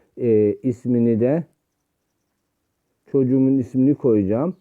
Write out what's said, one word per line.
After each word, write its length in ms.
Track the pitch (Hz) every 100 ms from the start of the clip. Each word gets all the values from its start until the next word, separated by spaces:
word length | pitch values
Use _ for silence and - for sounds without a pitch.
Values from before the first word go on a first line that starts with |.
| _ -
E, 360 | 123 107 104
ismini 680 | 101 131 120 123 123 117 113
de, 240 | 120 160 160 _ _ _ _ _ _ _ _ _ _ _ _ _ _ _ _
çocuğumun 460 | 139 127 135 131 135
ismini 380 | 117 131 131 143
koyacağım. 600 | 135 110 95 110 165 -